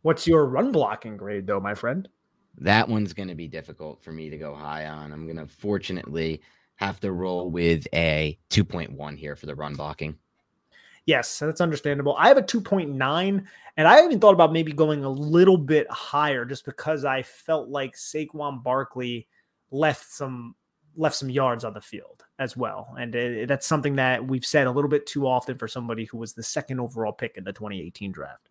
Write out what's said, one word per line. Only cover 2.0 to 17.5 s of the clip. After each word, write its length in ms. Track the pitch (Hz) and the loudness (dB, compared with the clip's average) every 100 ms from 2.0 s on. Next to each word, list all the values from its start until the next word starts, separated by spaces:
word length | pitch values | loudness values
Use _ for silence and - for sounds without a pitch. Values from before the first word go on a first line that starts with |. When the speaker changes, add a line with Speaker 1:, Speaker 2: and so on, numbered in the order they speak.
| 190 _ _ _ _ - | -8 _ _ _ _ -6
Speaker 2:
That 280 | 85 107 113 | 2 4 4
one's 260 | 110 101 | 0 -2
gonna 220 | 85 95 80 | -6 -10 -10
be 120 | 82 | -12
difficult 540 | 80 78 71 78 65 | -12 -14 -14 -14 -14
for 100 | - | -16
me 180 | 80 78 | -14 -12
to 80 | 73 | -12
go 180 | 76 73 | -12 -12
high 320 | 76 76 76 | -10 -8 -10
on. 240 | 76 76 | -12 -14
I'm 160 | 76 80 | -12 -12
gonna, 200 | 80 73 | -12 -14
fortunately, 920 | _ 104 101 - 90 - 80 80 78 _ _ _ _ | _ -4 -4 -4 -8 -6 -4 -4 -4 _ _ _ _
have 240 | 101 - | -6 -4
to 100 | 101 | -6
roll 380 | 90 92 90 90 | -4 -4 -4 -4
with 360 | 85 85 82 - | 0 2 2 0
a 440 | 82 82 76 78 76 _ | 0 2 2 -2 -6 _
two 140 | - | 0
point 300 | 98 87 - | 0 -4 -10
one 240 | 69 73 71 | -10 -12 -12
here 180 | 73 71 | -14 -12
for 100 | 76 | -12
the 100 | 71 | -10
run 200 | 76 71 | -10 -8
blocking. 420 | 76 76 76 76 _ _ _ _ _ _ _ _ - | -10 -8 -10 -10 _ _ _ _ _ _ _ _ 0
Speaker 1:
Yes, 340 | 143 - - | 0 0 -6
that's 220 | 151 156 | -6 0
understandable. 540 | 196 147 147 143 143 - | -2 0 -2 -2 0 4
I 100 | 190 | 8
have 100 | 277 | 8
a 40 | |
two 180 | - 233 | 6 -2
point 300 | 196 196 156 | 0 -2 -2
nine, 560 | 135 131 160 190 196 196 - - - | -2 0 0 0 -2 -4 -18 -10 6
and 100 | 160 | 10
I 160 | 262 | 10
even 160 | 349 240 | 10 8
thought 140 | 214 | 8
about 200 | 185 160 | 10 6
maybe 180 | 160 156 | 4 -2
going 320 | 147 156 147 | 2 2 2
a 60 | 139 | -2
little 480 | 135 151 170 185 185 | -4 2 8 8 6
bit 320 | 139 151 - | 4 2 2
higher 560 | - - 143 151 135 120 | -8 -4 0 0 0 -4
just 200 | 135 - | -8 -12
because 400 | - 156 156 139 | -8 -4 -2 -2
I 180 | 131 | -2
felt 460 | 123 - - | -4 -14 -4